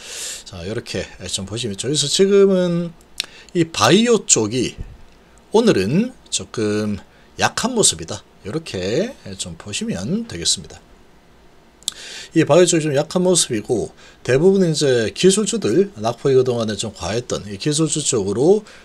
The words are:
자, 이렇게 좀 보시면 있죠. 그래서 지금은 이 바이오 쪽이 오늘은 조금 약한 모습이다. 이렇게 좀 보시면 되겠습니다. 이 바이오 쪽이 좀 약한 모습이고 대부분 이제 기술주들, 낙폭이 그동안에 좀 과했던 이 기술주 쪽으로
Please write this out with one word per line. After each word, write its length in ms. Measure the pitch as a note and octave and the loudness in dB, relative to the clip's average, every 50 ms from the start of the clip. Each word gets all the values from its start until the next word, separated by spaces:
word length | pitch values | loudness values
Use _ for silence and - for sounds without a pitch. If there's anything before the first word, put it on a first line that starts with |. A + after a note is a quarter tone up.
| - - - - - - - - - | -18 -16 -14 -12 -10 -10 -12 -12 -14
자, 180 | - - F2 E2+ | -16 -16 -12 -10
이렇게 420 | G2 A2 A#2 - - - G2 E2+ - - - F#2+ F2 | -8 -8 -8 -8 -6 -6 -8 -8 -8 -12 -14 -12 -10
좀 160 | - - F#2+ | -8 -8 -8
보시면 280 | F#2 G#2+ A#2 A#2+ A2 G2 | -8 -8 -8 -6 -6 -8
있죠. 140 | F#2+ - A#2+ | -8 -6 -4
그래서 180 | D3+ C#3+ C#3+ | -2 -2 -2
지금은 840 | C#3+ - - G3 G3 G3+ G3 G3 G3 F#3+ F#3 F3+ F3 E3+ E3+ F3 E3+ - - - _ - - - - - - - - - | 0 2 2 4 4 6 6 6 6 4 2 2 0 0 -2 -4 -6 -8 -14 -20 _ -10 -8 -8 -8 -12 -20 -18 -4 -2
이 100 | F3+ D#3+ | 0 0
바이오 600 | E3 - - G#2+ A#2+ D#3+ G#3 A#3 A#3+ A#3 G3+ - | 0 0 2 4 6 6 6 6 4 2 2 2
쪽이 500 | - - A#2+ A2 G#2 A#2 C3 G#2 - - - - - - - - - - - _ _ - - - _ - | 2 0 2 2 0 0 -2 -2 -4 -4 -8 -14 -16 -16 -20 -20 -20 -20 -20 _ _ -20 -20 -8 _ 0
오늘은 600 | A3 B3 G#3+ C#3+ G#2 F#2 G#2 C#3 F#3 A#3+ C4 - - - - | 2 4 4 4 4 2 2 2 0 0 0 -4 -12 -12 -8
조금 720 | - - F#2+ - - A#2+ G#2+ G#2 G#2 G#2+ G#2+ G#2+ G#2 G2 - - - - - _ _ - | -8 -8 -8 -8 -6 -4 -2 -2 -2 -2 -2 -4 -4 -6 -10 -14 -20 -20 -20 _ _ -2
약한 360 | G2 - - - - A#3+ C4 | -2 0 0 -2 -4 -2 0
모습이다. 480 | A3 - - - - E3+ - G#2 G2 - _ _ - - | 2 2 2 0 -2 -6 -12 -12 -14 -14 _ _ -16 -12
이렇게 680 | G2 G#2+ D#3+ D#3+ - - F#2+ F2+ G2 A2+ D#3 G#3 B3 C#4 - - G#2 F#2+ - | -10 -8 -8 -8 -8 -8 -6 -4 -2 -2 -2 -2 -4 -6 -12 -16 -14 -12 -12
좀 160 | - - E2 | -12 -12 -12
보시면 720 | E3 - G#2 G2+ - A3 A#3 E3+ F2 F#2 A#2+ F#3 A3+ A3+ A3+ | -14 -12 -10 -10 -8 -6 -6 -6 -6 -4 -4 -4 -6 -6 -8
되겠습니다. 520 | - E3+ E3 - - G2 - - - - - _ - - - - - _ _ _ _ _ - - - - - _ _ _ - - - - - - - - - - - | -10 -6 -4 -2 -2 -4 -6 -12 -18 -20 -20 _ -20 -20 -20 -20 -20 _ _ _ _ _ -20 -20 -20 -20 -20 _ _ _ -14 -14 -14 -14 -16 -18 -16 -18 -16 -2 0
이 100 | D#3+ D3 | 0 2
바이오 220 | C3 C#3+ F3 F#3 | 6 6 6 6
쪽이 160 | E3+ E3+ D#3+ D3 | 6 4 2 0
좀 120 | D#3 C3+ | 0 0
약한 280 | C#3 D#3 - - F#3 F3+ | 0 -2 0 -2 0 2
모습이고 720 | F#3 F3+ E3 - - A#2 G#2+ G#2 - B2+ G2+ D#2+ - - - - - - _ - | 2 2 2 2 0 -2 -4 -2 -2 -2 -2 -2 -4 -8 -14 -20 -20 -20 _ -2
대부분 480 | - A#2+ C3+ E3 F#3+ G3 G3 F#3 E3 | 0 2 4 6 4 4 4 4 2
이제 400 | D#3 - D#3 C#3 B2+ A#2+ A2 G2+ - | 2 2 2 2 2 2 0 -2 0
기술주들, 800 | - - F#3 F#3+ G#3+ G#3+ G3 A3+ A3 - G#2 A2+ E3 G3 G3 - | 2 4 4 4 4 2 -2 -2 -2 -2 0 2 2 2 0 -2
낙폭이 380 | A2 G#2 A#2 A#2+ - - C#3+ C3+ | -4 -4 -4 -4 -2 0 2 4
그동안에 420 | C3 B2+ B2+ A#2+ A#2 A2+ A2 G#2 | 4 4 2 0 0 -2 -2 -4
좀 160 | F#2+ - G#2+ F#2 | -4 -6 -8 -8
과했던 600 | - E2+ E2+ G#2 A#2+ B2 - G2 C#2 F2+ G#2 G2+ | -8 -6 -4 -4 -4 -4 -4 -6 -6 -6 -8 -12
이 20 | |
기술주 480 | G2 - D3+ D3 D3+ D#3+ D3 - D#3 C#3+ | -6 -4 -2 0 0 0 0 -2 -2 -2
쪽으로 600 | - - A2+ G2 G3 G3+ A#2+ C#3 F3 G#3 G#3+ G#3 - - - | -2 -2 0 0 -2 0 2 4 4 4 2 0 -4 -14 -20